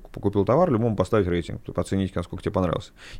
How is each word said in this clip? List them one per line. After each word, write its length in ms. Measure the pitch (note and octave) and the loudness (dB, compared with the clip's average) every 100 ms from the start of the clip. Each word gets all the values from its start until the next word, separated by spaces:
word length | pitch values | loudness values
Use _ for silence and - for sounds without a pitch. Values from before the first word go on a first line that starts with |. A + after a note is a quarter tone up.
| - | -6
купил 320 | - G2+ G2+ | -4 0 2
товар, 280 | G2 C#3 F3+ | 4 4 4
любому 240 | A2+ A#2 G#2 | 2 2 0
поставить 320 | G#2+ A2 F2+ | 2 2 2
рейтинг, 340 | F2 E2+ - | 0 -2 -8
т-, 100 | - | -6
оценить, 440 | - F2+ G2 F#2+ F2 | -6 -2 0 0 -2
насколько 260 | F2 G2 | -6 -6
тебе 100 | - | -2
понравился. 380 | F#2 F2+ - - - - | 0 0 0 -6 -16 -18